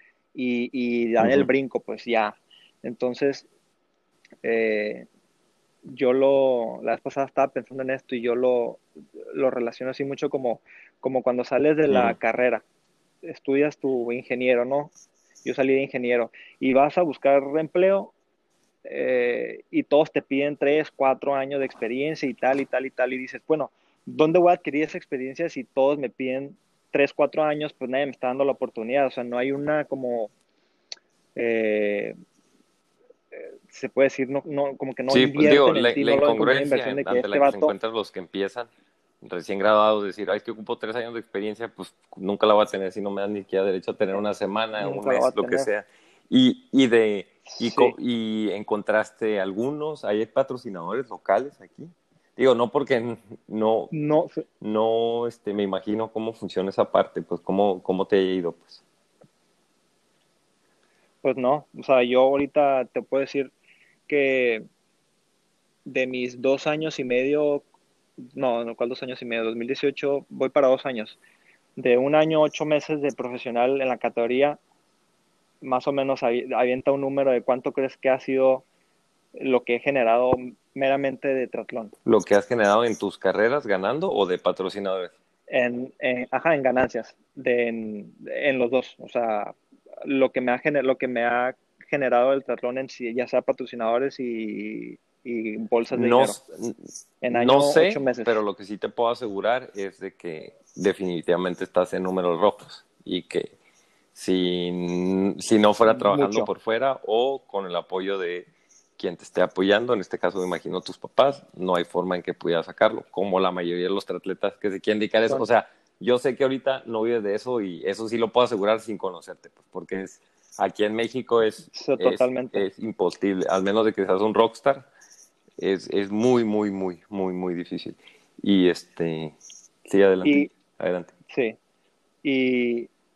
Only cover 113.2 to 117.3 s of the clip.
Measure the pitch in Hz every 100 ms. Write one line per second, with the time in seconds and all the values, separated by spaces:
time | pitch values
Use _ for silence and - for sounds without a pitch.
113.2 | 98 92 92 90 87 87 92 98 - 90
114.2 | 95 90 101 - 104 95 - 107 107 110
115.2 | 113 131 110 113 - _ _ - 98 123
116.2 | 139 123 131 131 135 131 117 110 113 117
117.2 | 101